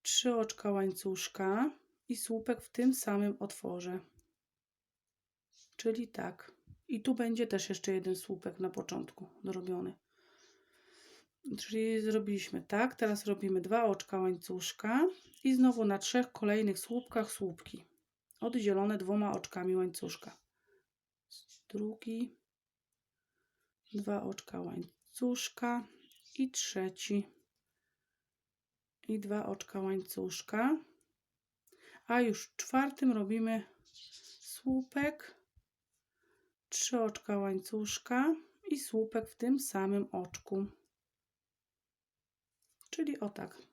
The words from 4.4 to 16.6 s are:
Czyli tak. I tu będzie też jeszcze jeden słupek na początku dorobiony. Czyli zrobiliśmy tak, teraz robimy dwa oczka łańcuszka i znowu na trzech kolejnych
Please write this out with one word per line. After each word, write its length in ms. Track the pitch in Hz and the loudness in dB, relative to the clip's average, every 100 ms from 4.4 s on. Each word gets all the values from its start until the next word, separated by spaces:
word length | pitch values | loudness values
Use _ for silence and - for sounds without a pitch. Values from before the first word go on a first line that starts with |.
| _ _ _ _ _ _ _ _ _ _ _ - - | _ _ _ _ _ _ _ _ _ _ _ -20 -20
Czyli 320 | - 226 226 226 | -2 0 0 -4
tak. 440 | - - 180 - _ _ - - | -6 -6 -8 -20 _ _ -20 -6
I 140 | 226 | -2
tu 140 | 262 | 2
będzie 320 | 247 233 226 226 | 2 2 0 0
też 220 | 196 - | 0 -2
jeszcze 220 | 185 - | -4 0
jeden 240 | 190 185 | 0 0
słupek 440 | 185 - 180 185 - | -4 -4 -6 -8 -4
na 100 | 185 | -6
początku 600 | - - - - - 190 - | -4 -6 -6 -8 -14 -18 -10
dorobiony. 500 | 190 185 180 180 185 - _ _ _ _ - _ _ _ _ - - - _ _ 277 214 | -8 -6 -4 -4 -6 -10 _ _ _ _ -20 _ _ _ _ -20 -20 -20 _ _ -10 -10
Czyli 440 | - 220 220 220 | -4 0 2 2
zrobiliśmy 600 | 220 220 208 202 - - | 2 2 2 -2 -2 -8
tak, 340 | - 208 254 | -2 2 2
teraz 300 | - 214 208 | 2 0 0
robimy 360 | 208 196 196 190 | 0 0 2 0
dwa 220 | 180 226 | 2 4
oczka 360 | 226 196 - 190 | 4 2 -2 0
łańcuszka 880 | 185 175 - 185 - - 214 247 359 370 - - | 0 0 -6 -6 -6 -4 0 4 4 2 -18 -2
i 120 | 269 | 4
znowu 300 | 254 254 233 | 8 8 8
na 120 | 214 196 | 4 4
trzech 340 | - 247 247 | 2 2 2
kolejnych 480 | - 208 208 | 0 2 4